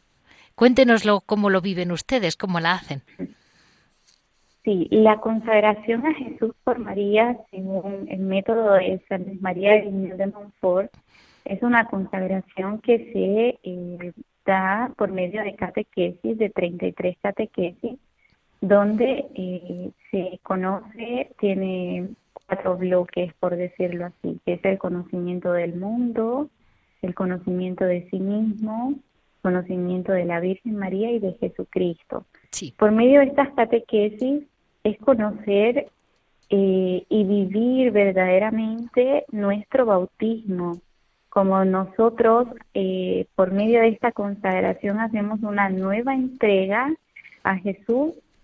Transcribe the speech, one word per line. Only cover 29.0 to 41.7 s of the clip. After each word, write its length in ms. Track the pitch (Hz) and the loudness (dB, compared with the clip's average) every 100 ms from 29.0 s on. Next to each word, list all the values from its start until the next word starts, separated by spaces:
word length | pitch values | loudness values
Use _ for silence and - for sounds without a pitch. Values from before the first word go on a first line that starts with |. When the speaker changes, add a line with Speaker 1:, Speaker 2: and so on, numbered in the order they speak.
| - _ _ _ | -10 _ _ _
Speaker 2:
conocimiento 680 | 185 180 180 185 180 180 180 | -2 -2 -2 -4 -2 -4 -2
de 140 | 190 175 | -2 0
la 160 | 170 | -2
Virgen 340 | 180 190 240 208 | -2 -4 -6 -6
María 360 | 190 190 226 | -4 -4 -2
y 80 | 233 | -2
de 140 | 196 180 | -4 -4
Jesucristo. 840 | 185 - 185 185 180 165 _ - - _ _ | -6 -6 -6 -2 -2 -4 _ -12 -12 _ _
Speaker 1:
Sí. 220 | - 147 - | -12 -12 2
Speaker 2:
Por 140 | 214 | 4
medio 300 | 220 247 285 | 6 8 8
de 60 | 269 | 6
estas 220 | 277 277 | 4 0
catequesis 880 | - 233 233 - 220 208 214 254 285 294 _ _ _ | 2 2 2 2 0 0 0 -2 -2 -4 _ _ _
es 140 | 214 208 | -4 0
conocer, 880 | - 233 214 208 - 202 220 262 - _ _ _ _ _ _ | 2 2 2 -4 0 2 4 2 -4 _ _ _ _ _ _
eh, 540 | 202 196 190 185 180 - | 2 4 2 2 -2 0
y 160 | 220 | 2
vivir 680 | 190 202 190 202 247 262 254 | 2 2 0 0 2 2 4
verdaderamente 1300 | 208 196 185 185 185 214 220 220 226 233 - 254 285 - | 4 4 2 4 4 2 -2 -4 -6 -2 0 2 0 -2
nuestro 540 | 214 202 202 - 269 240 | -2 -2 -2 0 0 4
bautismo, 960 | 190 185 - 220 226 220 180 175 170 - _ _ _ _ | 2 0 -4 -4 -4 -4 -4 -4 -6 -12 _ _ _ _
como 340 | 202 196 190 | 2 4 4
nosotros, 840 | 190 | 2